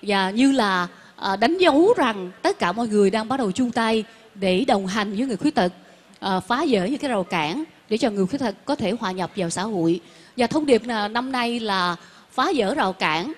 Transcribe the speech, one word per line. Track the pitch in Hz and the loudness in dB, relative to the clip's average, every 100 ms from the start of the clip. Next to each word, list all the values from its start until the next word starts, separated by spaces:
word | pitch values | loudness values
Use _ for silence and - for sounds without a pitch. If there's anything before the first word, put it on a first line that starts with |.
Và | 202 202 190 | 0 0 2
như | 208 269 | 4 4
là, | 269 208 185 180 - - - | 4 2 0 -2 -8 -20 -10
ờ, | - 196 | -4 0
đánh | 233 349 | 0 4
dấu | 359 277 370 480 | 4 6 4 4
rằng | 262 208 180 185 | 2 -2 -8 -4
tất | 330 403 | -2 0
cả | 185 | -2
mọi | 196 233 | -2 0
người | 208 196 | 4 4
đang | 214 220 | 2 -2
bắt | 269 | -2
đầu | 220 | -2
chung | 185 247 | -2 -2
tay | 233 226 226 208 - - 202 | 0 0 0 -2 -12 -20 -4
để | 190 185 269 | 0 2 2
đồng | 214 190 | 2 0
hành | 214 202 202 | -4 -2 -2
với | 269 | -4
người | 208 | -2
khuyết | 294 294 | 0 0
tật, | 180 - - - _ - | 0 -2 -20 -20 _ -10
ờ, | 196 185 | -4 -4
phá | - 240 320 | -2 -2 2
vỡ | 220 185 | 2 0
những | 277 | -2
cái | 285 | -2
rào | 220 | -2
cản | 180 180 151 208 311 - _ | -2 -2 -2 -4 -8 -12 _
để | 220 | -2
cho | 247 | 0
người | 202 185 | 0 -2
khuyết | 277 | 0
tật | 247 196 - | -4 -6 -4
có | 202 | -2
thể | 208 233 | -2 -2
hòa | 208 | -4
nhập | 185 170 - | -4 -6 -4
vào | 170 | -4
xã | 175 | -4
hội. | 202 202 165 175 - - - - | -4 0 0 0 -4 -20 -18 -2
Và | 233 | 0
thông | 311 302 | 0 4
điệp | 233 226 | 2 2
là | 226 208 | -4 -2
năm | 226 262 | -4 -4
nay | 262 233 233 | -4 -4 -4
là | 220 190 180 170 - - - | -2 0 0 -4 -10 -20 -12
phá | - 285 311 | -4 -2 0
vỡ | 196 285 | 0 0
rào | 208 | -2
cản | 185 175 160 220 | 0 -2 0 -4